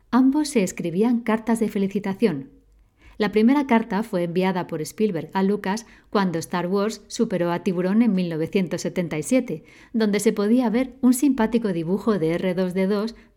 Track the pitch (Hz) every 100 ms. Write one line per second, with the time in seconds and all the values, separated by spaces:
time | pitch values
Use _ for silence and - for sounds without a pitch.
0 | _ 247 262 294 294 240 180 - 175 170
1 | 226 233 233 220 226 226 208 208 196 202
2 | 196 190 220 143 - - _ _ _ _
3 | - - 208 208 226 285 277 226 226 196
4 | 220 180 175 170 185 185 165 160 156 -
5 | 214 165 156 190 190 208 196 214 - -
6 | _ 214 190 165 160 180 175 202 208 226
7 | - - 226 180 175 175 185 175 185 214
8 | 240 185 175 160 160 202 170 170 175 170
9 | 165 156 151 254 247 156 - - - 233
10 | 214 202 220 208 202 247 240 220 262 -
11 | 240 254 294 269 220 233 226 170 165 190
12 | 233 196 160 170 185 175 180 180 190 208
13 | 226 - -